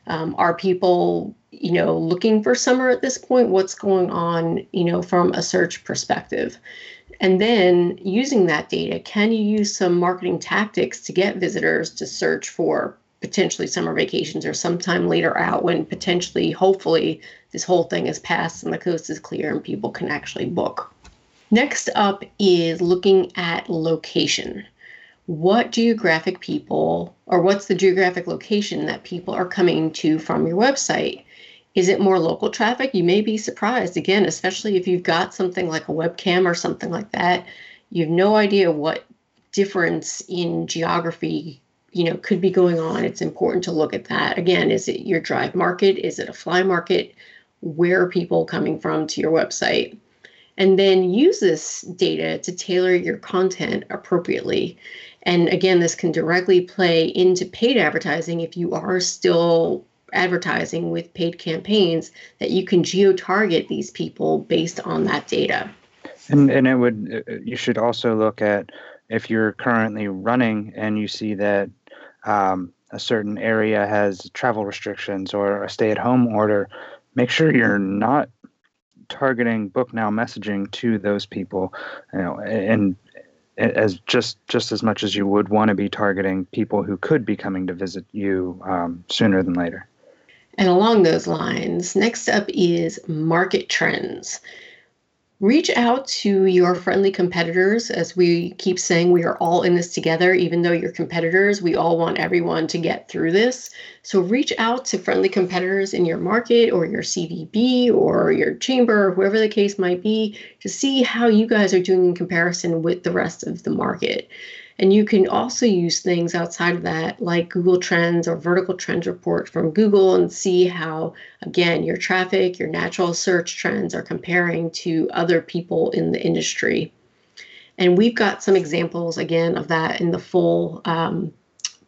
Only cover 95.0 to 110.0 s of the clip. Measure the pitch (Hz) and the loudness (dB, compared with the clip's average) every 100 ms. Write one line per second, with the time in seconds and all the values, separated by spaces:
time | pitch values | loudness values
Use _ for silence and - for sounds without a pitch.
95 | _ _ _ - 202 302 359 - 240 262 | _ _ _ -2 2 2 2 2 2 2
96 | 269 - 202 190 190 180 180 180 190 190 | -2 -4 0 4 6 6 4 2 0 2
97 | 196 190 175 170 165 170 190 226 - - | 2 2 -2 0 0 2 2 2 -2 -4
98 | 165 180 175 170 175 - 190 180 - 170 | -2 2 4 4 0 -4 -2 -2 0 2
99 | 175 175 180 - 170 175 185 175 175 196 | 4 4 2 -2 0 2 2 2 0 -4
100 | 165 165 180 185 165 170 170 170 180 - | -2 2 2 2 2 0 0 0 -2 -6
101 | 165 170 165 190 202 202 170 151 165 165 | -6 -2 0 2 2 2 0 0 2 2
102 | 165 - 170 175 170 165 160 175 165 - | 0 -2 0 0 0 -2 -2 -2 -4 -4
103 | - 170 165 190 247 254 - - - - | -8 -4 0 2 2 -2 -12 -20 -20 -20
104 | - 190 175 254 - - 226 254 - 202 | -2 0 2 0 0 -2 -2 -2 -4 -6
105 | 202 190 190 190 180 185 185 196 196 - | -2 0 0 0 0 -2 -2 -2 -2 0
106 | 165 170 170 226 240 233 226 180 165 - | 0 0 0 -2 4 4 4 2 0 -4
107 | 170 190 165 170 160 220 254 247 247 - | -4 -4 -6 -8 -4 0 2 4 4 4
108 | 160 - 165 160 151 - - 262 233 208 | 4 2 2 2 0 -2 -2 2 4 4
109 | 196 180 196 220 214 214 202 202 180 180 | 2 2 2 2 2 2 0 0 -2 0